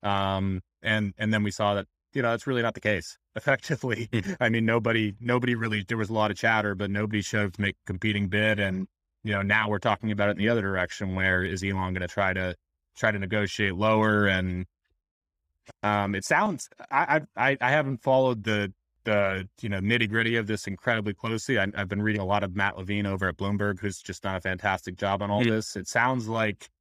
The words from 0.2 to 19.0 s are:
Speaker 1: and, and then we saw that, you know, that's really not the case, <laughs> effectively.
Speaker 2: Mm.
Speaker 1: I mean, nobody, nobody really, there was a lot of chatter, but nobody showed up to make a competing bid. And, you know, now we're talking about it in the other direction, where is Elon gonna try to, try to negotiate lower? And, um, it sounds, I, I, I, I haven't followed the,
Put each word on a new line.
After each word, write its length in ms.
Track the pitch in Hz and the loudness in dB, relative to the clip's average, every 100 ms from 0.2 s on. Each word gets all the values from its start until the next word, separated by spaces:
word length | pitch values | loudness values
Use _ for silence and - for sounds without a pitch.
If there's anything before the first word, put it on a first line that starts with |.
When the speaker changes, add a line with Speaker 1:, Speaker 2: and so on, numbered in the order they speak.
| 98 98 98 95 - _ | 2 0 0 -4 -8 _
Speaker 1:
and, 320 | - 110 104 92 | -2 0 0 -2
and 160 | 110 | 0
then 120 | 110 | 0
we 80 | 104 | 0
saw 220 | - 104 | 0 0
that, 120 | 101 98 _ _ | 0 -4 _ _
you 100 | - | -2
know, 80 | 117 | 0
that's 160 | 117 - | 0 0
really 140 | 127 | 0
not 140 | 117 | 0
the 60 | 110 | 0
case, 360 | 107 101 - - _ | 0 0 -2 -16 _
<laughs> 100 | - | -8
effectively. 720 | - 135 - 143 127 113 117 | 0 0 0 -4 -2 -4 -2
Speaker 2:
Mm. 240 | 117 139 185 | -2 -2 0
Speaker 1:
I 100 | 117 | 2
mean, 160 | 113 110 | 2 4
nobody, 480 | 117 110 113 107 101 | 2 2 2 0 -4
nobody 340 | 120 123 123 | 0 0 2
really, 300 | 120 113 107 95 | 0 0 -2 -2
there 100 | 113 | -2
was 140 | 104 | -2
a 20 | |
lot 180 | 110 107 | 2 0
of 60 | 98 | 2
chatter, 380 | 113 110 104 | 2 2 2
but 160 | 95 101 | -2 -2
nobody 320 | 101 107 107 | -2 0 -2
showed 240 | 98 110 104 | -2 0 -2
up 60 | |
to 80 | 92 | 0
make 140 | 101 95 | -2 -2
a 100 | - | -8
competing 420 | 92 107 101 101 | -4 -2 0 0
bid. 300 | 101 107 104 | 2 2 2
And, 280 | 101 95 95 _ _ _ | 0 -2 -6 _ _ _
you 100 | 110 | -4
know, 80 | 101 | -2
now 300 | 98 104 107 | 2 2 2
we're 80 | 104 | 0
talking 320 | 117 104 110 | 0 0 -2
about 180 | 104 101 | 0 0
it 40 | |
in 60 | 101 | 2
the 120 | 104 | 2
other 100 | 117 | 2
direction, 540 | 98 95 90 - 98 | 0 -2 -2 -4 -6
where 280 | 92 95 92 | 0 2 2
is 220 | 92 95 | 0 -2
Elon 300 | 98 95 92 | -2 -2 -2
gonna 140 | 92 90 | -4 -6
try 260 | - 95 | -2 0
to, 200 | 92 92 87 _ _ _ - | 0 -4 -6 _ _ _ -4
try 160 | 113 | -2
to 60 | 104 | -2
negotiate 580 | 95 107 101 - 104 90 | -2 -2 -2 0 -2 2
lower? 500 | 107 110 107 104 101 | 2 4 4 4 4
And, 400 | 92 92 90 90 _ _ _ _ _ _ _ _ _ _ - | 2 0 -4 -6 _ _ _ _ _ _ _ _ _ _ -4
um, 320 | 104 104 101 | 0 2 2
it 100 | 98 | -2
sounds, 440 | - 156 214 160 - _ - | 0 2 2 -2 -10 _ -4
I, 320 | 135 135 151 135 - | 0 2 0 0 -2
I, 140 | 127 | 0
I, 80 | 135 | 2
I 100 | 123 | 2
haven't 320 | 147 139 131 | 2 0 -2
followed 420 | - 131 131 120 | 2 4 4 0
the, 280 | 101 107 101 - _ _ | 0 0 0 -6 _ _